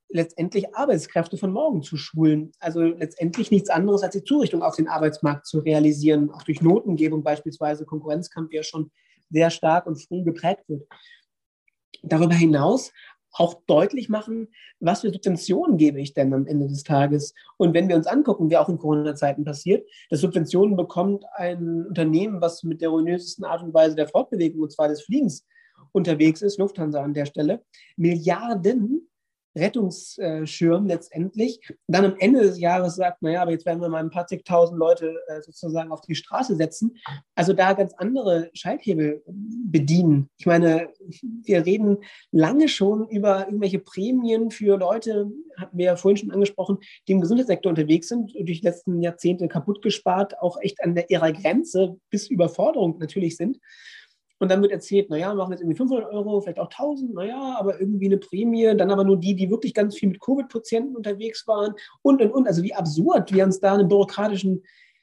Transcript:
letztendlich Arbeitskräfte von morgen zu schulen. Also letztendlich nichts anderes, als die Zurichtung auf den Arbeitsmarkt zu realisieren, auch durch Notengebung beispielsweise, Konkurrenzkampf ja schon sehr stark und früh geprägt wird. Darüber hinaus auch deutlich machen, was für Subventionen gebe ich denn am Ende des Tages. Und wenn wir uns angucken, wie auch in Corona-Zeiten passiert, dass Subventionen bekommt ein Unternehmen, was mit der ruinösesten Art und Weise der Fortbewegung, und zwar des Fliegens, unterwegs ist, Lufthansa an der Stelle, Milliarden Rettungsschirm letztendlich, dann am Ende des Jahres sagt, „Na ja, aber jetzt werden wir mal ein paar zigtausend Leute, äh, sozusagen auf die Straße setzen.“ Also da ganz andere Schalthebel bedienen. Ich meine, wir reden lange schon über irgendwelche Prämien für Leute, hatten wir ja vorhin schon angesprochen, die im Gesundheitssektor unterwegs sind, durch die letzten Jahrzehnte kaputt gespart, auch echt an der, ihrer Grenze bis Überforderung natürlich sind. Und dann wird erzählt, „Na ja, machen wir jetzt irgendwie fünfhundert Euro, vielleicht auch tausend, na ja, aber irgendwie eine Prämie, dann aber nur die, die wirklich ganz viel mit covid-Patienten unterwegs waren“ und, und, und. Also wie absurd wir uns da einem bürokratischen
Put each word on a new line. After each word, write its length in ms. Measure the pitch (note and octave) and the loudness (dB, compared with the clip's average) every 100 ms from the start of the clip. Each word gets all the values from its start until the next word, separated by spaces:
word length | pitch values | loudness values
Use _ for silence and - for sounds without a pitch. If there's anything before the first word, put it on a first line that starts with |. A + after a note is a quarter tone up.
| _ | _
letztendlich 640 | E3 D#3+ - F3 G3+ G3 G#3+ | -4 -4 -4 -4 -4 -4 -2
Arbeitskräfte 600 | C#4+ F3 - F3 E3 F#3 | 0 0 -2 -4 -4 -4
von 140 | F#3+ | -4
morgen 320 | G3 D#4 G3 | -2 -2 -2
zu 120 | C#3 D#3 | -6 -10
schulen. 560 | - D#3+ D#3 D3+ D#3 _ | -8 2 2 2 -2 _
Also 220 | E3+ E3 | -6 -2
letztendlich 720 | E3 E3+ D#3 - E3+ E3+ A3 | -2 -2 -8 -6 -4 -4 2
nichts 180 | G3+ - | 2 2
anderes, 320 | E3 G3 G3+ | 0 2 0
als 120 | F3+ | 0
die 100 | G3 | -6
Zurichtung 400 | G3 D4 G3 E3+ | -2 0 2 0
auf 120 | E3+ - | -2 -2
den 120 | D#3+ | -2
Arbeitsmarkt 580 | D#3+ D#3 D3+ D3+ C#3+ - | 0 -2 0 -2 -2 -4
zu 140 | D#3 | -4
realisieren, 720 | D3+ D3+ D3+ D3 D3+ D3+ D3 | 0 2 4 4 2 4 2
auch 120 | - | -4
durch 180 | - D3+ | -8 2
Notengebung 600 | E3 G#3 G#3+ D#3+ D#3 D#3 | 4 4 2 0 0 0
beispielsweise, 640 | D3 D3 E3 - D3+ D3+ D3+ | -2 -4 -6 -6 -4 -4 -8
Konkurrenzkampf 640 | D#3 D3+ D3+ F3 E3+ D#3+ | -10 -6 -6 -6 -10 -8
ja 120 | D#3 | -8
schon 280 | D#3 D#3+ D#3 _ _ _ _ | -8 -8 -10 _ _ _ _
sehr 220 | D#3 E3 | 2 2
stark 340 | E3 D#3+ E3+ F3 | 2 2 2 0
und 160 | D3+ | -8
früh 220 | - F3+ | -8 -4
geprägt 400 | E3+ E3 E3 G3 - | -4 -2 -2 -4 -6
wird. 200 | D3 C#3+ - _ - _ _ _ _ _ _ _ - | -12 -12 -20 _ -20 _ _ _ _ _ _ _ -20
Darüber 320 | D#3 D#3+ E3+ | -2 2 2
hinaus 580 | E3+ E3 D3 D3+ C4 - - - _ _ | 4 4 4 2 0 -2 -16 -20 _ _
auch 300 | - E3+ - - | -2 -2 -2 2
deutlich 420 | D3+ G3 C4+ G#3+ | 2 2 -2 -4
machen, 380 | G#3+ A3 A3+ A3 _ - _ | -6 -6 -10 -10 _ -20 _
was 220 | D3+ G3+ | -2 0
für 100 | A3 | -2
Subventionen 680 | F#3 - E3+ - F#3 F4 F3+ | -2 -2 -2 -2 -2 2 4
gebe 240 | D3+ C#3 | 4 2
ich 140 | C#3 - | -4 -2
denn 180 | C3+ | 0
am 140 | C3+ C#3 | 0 0
Ende 200 | D3 C#3 | -2 -2
des 160 | C#3 | -4
Tages. 520 | - C#3 C#3+ D3 C#3+ - - - | 0 2 2 0 -4 -14 -20 0
Und 180 | F3 E3 | 2 4
wenn 120 | F#3+ | 2
wir 80 | E3 | 2
uns 120 | D#3+ | 2
angucken, 420 | B3 D4 G3+ D#3+ | 2 2 0 2
wie 80 | D#3+ | 2
auch 120 | D3+ | 2
in 100 | E3+ | -2
Corona-Zeiten 640 | D3+ D3+ D3+ C#3+ C#3+ C#3 D3 | 0 0 0 -2 -2 -2 -6
passiert, 420 | C#3+ F3 G#3 - - _ | -6 0 0 -2 -20 _
dass 120 | D3+ | -2
Subventionen 540 | F3+ F3+ D#3+ F3+ G#3 F#3+ | 0 0 0 2 4 2
bekommt 480 | D#3+ F3 F#3+ G3+ - - | -2 -2 -2 -2 -6 -8
ein 500 | F3 F3 E3+ E3 F#3 | -6 -4 -4 -6 -4
Unternehmen, 560 | E3+ D#3+ D#3 G#3 G3 | -2 2 2 0 -2
was 220 | E3 E3+ | -2 -2
mit 180 | E3 D#3+ | -6 -4
der 80 | E3 | 0
ruinösesten 560 | D#3+ E3 F3 - - F3 | 0 0 -2 -6 -10 -6
Art 160 | E3+ | -6
und 140 | E3+ D#3+ | 0 4
Weise 200 | D#3+ D#3 | 4 4
der 120 | D3 | 0
Fortbewegung, 540 | F#3+ C4 G3+ E3 D#3 | 0 0 0 -2 -2
und 100 | D3+ | -4
zwar 160 | D3 D3+ | 0 0
des 160 | D3+ | -2
Fliegens, 420 | - B3+ B3 - - _ _ _ _ | -4 -2 0 -4 -14 _ _ _ _
unterwegs 500 | F#3+ F3 D3+ D#3 D#3 | -2 0 4 4 4
ist, 160 | G3+ G3+ | -2 -2
Lufthansa 460 | G3 F#3+ D#3 D3 | -4 -2 -4 -4
an 100 | C#3+ | -4
der 140 | D3 C#3+ | -4 -6
Stelle, 360 | - D3+ A#3 - _ _ - | -2 -2 -2 -8 _ _ -2
Milliarden 1120 | E3+ E3+ D#3+ E3+ A#3 G#3+ F#3 B3+ G#3 D4+ - _ _ _ _ - | 0 2 0 -2 -2 -2 0 0 0 -4 -6 _ _ _ _ -4
Rettungsschirm 1300 | G3 B3+ F#3+ - - - F3 D#3 D#3 - E3 E3+ G3+ | -2 0 -4 -4 -14 -8 -6 -6 -8 0 2 2 0
letztendlich, 720 | E3+ - D#3+ F#3 G#3+ A#3 - - - - | -4 -6 -8 -6 -4 -4 -4 -16 -14 -2
dann 180 | F3 G3 | 2 4
am 100 | G3 | 4
Ende 220 | F#3+ C4 | 4 6
des 180 | G3+ F3 | 4 2
Jahres 360 | E3+ F#3 F3+ F3 | 0 0 0 -2
sagt, 240 | F3+ - | -2 -2
„Na 100 | D#3+ | -2
ja, 100 | E3+ | -2
aber 100 | F3 | -2
jetzt 140 | E3 F3 | -2 -4
werden 160 | E3+ | -4
wir 80 | F3 | -4
mal 140 | D#3+ | -4
ein 80 | D#3+ | -4
paar 160 | F3 F3 | -6 -6
zigtausend 500 | F#3 - F3 E3+ E3+ | -10 0 4 4 4
Leute, 380 | E3 E3+ D#3+ E3 - | 2 2 0 -8 -10
äh, 140 | D#3 | -12
sozusagen 500 | D3+ - E3+ D#3+ D#3+ | -14 -12 -6 -6 -6
auf 100 | D#3 | -10
die 140 | - D#3 | -8 -10
Straße 400 | - A#3+ C4 E3+ | -6 -6 -2 0
setzen.“ 420 | D#3+ - A3+ - - C#3+ - - | -2 -2 -4 -4 -12 -16 -8 0
Also 180 | F3 | 2
da 200 | F#3 F#3 | 4 2
ganz 200 | G3 F#3+ - | 2 -2 -2
andere 540 | F#3+ C4 G#3 E3+ E3+ | -4 -2 0 0 -2
Schalthebel 720 | - F3+ C4+ - E3 D3+ D3+ - | -8 -8 -6 -2 0 -2 -4 -10
bedienen. 1000 | F#3+ G#3+ A#3 A3+ D#3+ C#3 E3+ E3+ C#3+ C#3 _ | -14 -12 -10 -2 0 2 4 4 4 0 _
Ich 80 | F3 | 2
meine, 440 | E3+ E3+ D#3+ E3+ - F#3+ - A#3+ A3+ | 4 4 2 -2 -12 -20 -14 -14 -10
wir 220 | - F#3 E3 | 0 2 2
reden 320 | G#3+ G#3 G3+ - - _ | 2 2 0 -2 -20 _
lange 360 | D#3+ D#3+ C#4 D#4 | 2 4 4 2
schon 400 | - G3 G#3+ A3 | 2 2 0 -2
über 360 | G#3+ G3+ F#3+ F#3+ | 0 2 0 -2
irgendwelche 340 | G#3 G3 F#3+ | -4 -2 -4
Prämien 720 | - - G#3+ B3+ A#3 A3+ A3+ | -6 -6 -2 0 0 0 -2
für 260 | G#3+ G#3 G3 | 0 2 2
Leute, 540 | F3+ A3+ A3+ G#3 G#3 B3+ E4 - | 2 -2 -2 -4 -4 -8 -16 -16
hatten 200 | F#3 F3 | -10 -2
wir 80 | F3+ | 0
ja 100 | F3 | 2
vorhin 220 | G3 G3+ | 2 2
schon 140 | G#3 | 0
angesprochen, 460 | F#3+ G3+ - F#3 G3 - - - | 0 0 0 -4 -4 -6 -12 0
die 60 | |
im 80 | F#3+ | 2
Gesundheitssektor 480 | E3+ A#3 B3+ F3 F#3+ | 4 2 2 0 0
unterwegs 380 | D#3+ D3+ E3 - | 0 2 2 2
sind, 260 | A#3+ G#3+ | -6 -6
durch 280 | A3 E3+ E3 | -6 -6 -2
die 60 | F3 | -2
letzten 340 | E3+ - F3 | -2 -4 -2
Jahrzehnte 460 | E3+ E3+ F3 F3+ E3+ | -2 -2 -2 -2 -4
kaputt 340 | E3+ C#3+ G3+ | -4 -4 -4
gespart, 580 | A3 - - F#3 G3 - | -4 -2 -2 0 -2 -4
auch 180 | F3+ F#3 | -6 -4
echt 220 | G3+ - | -8 -4
an 120 | F3 E3+ | -2 -2
der, 140 | E3+ | 0
ihrer 220 | F3 D#3+ | 0 0
Grenze 640 | D#3 D#3+ G#3+ E4 F#3 F#3+ F#3 _ | 0 -2 0 0 0 -2 -4 _
bis 200 | G3+ - | -8 -4
Überforderung 680 | G#3 E3 - A#3+ D#4+ F3+ D#3+ | 0 0 2 0 0 -2 -2
natürlich 360 | D#3 - E3+ E3 | -8 -6 -6 -4
sind. 240 | F3+ C4+ _ - - - - _ _ _ | -6 -6 _ -20 -20 -20 -20 _ _ _
Und 100 | F#3 | 0
dann 120 | F#3+ | 2
wird 100 | G3+ | 2
erzählt, 360 | F#3 - G3 G3 | 0 0 0 0
„Na 80 | D#3 | -2
ja, 160 | F#3 | -4
machen 160 | G3+ F#3 | -4 -4
wir 60 | F3+ | -4
jetzt 60 | |
irgendwie 160 | E3+ D#3 | -4 -2
fünfhundert 340 | B3+ B3+ G#3+ | 0 -2 -4
Euro, 280 | G#3 G#3 G3+ | -6 -2 -2
vielleicht 200 | G3 E3+ | -4 -6
auch 100 | F#3 | -10
tausend, 420 | - C#4+ C#4 B3+ | -6 -6 -4 -8
na 120 | F#3 G3+ | -6 -8
ja, 320 | B3+ C4+ B3 | -8 -8 -4
aber 200 | G3 F3+ | -4 -2
irgendwie 260 | G3 G3+ G3 | -2 0 2
eine 120 | F#3+ | 0
Prämie, 580 | - F#3 A#3 A3+ A3+ G3+ | -2 -4 0 2 4 4
dann 140 | G3 | 2
aber 140 | G3 | 2
nur 160 | G3 G3 | 4 4
die, 160 | F3+ F#3 | 2 0
die 140 | F#3+ | 0
wirklich 240 | G#3+ - | -2 -2
ganz 220 | - G#3 G3+ | 0 -2 0
viel 140 | G3 | -2
mit 120 | F3+ | 0
covid-Patienten 720 | - C#4 C4 A#3 - A3+ C4+ B3 | -2 -2 -2 -10 -4 -4 -4 -6
unterwegs 500 | G#3 G3+ A3+ A3 - | -8 -6 -8 -8 -2
waren“ 280 | G#3 G#3+ G#3 - _ | 0 0 -4 -16 _
und, 200 | C#4+ C4+ | 4 6
und, 100 | G#3+ | 4
und. 160 | C4 B3 | 4 2
Also 160 | E3+ | 0
wie 100 | F#3 | -2
absurd 600 | - E3 D3+ B3 E4 E3+ | -4 -2 0 2 2 4
wir 100 | F#3+ | 4
uns 160 | F#3+ F#3+ | 4 4
da 140 | G3 | 2
einem 160 | G3+ F#3 | 4 6
bürokratischen 760 | G3+ G3 - G#3+ G3 F#3+ F#3 - _ _ _ | 4 2 0 -4 -2 -2 -2 -6 _ _ _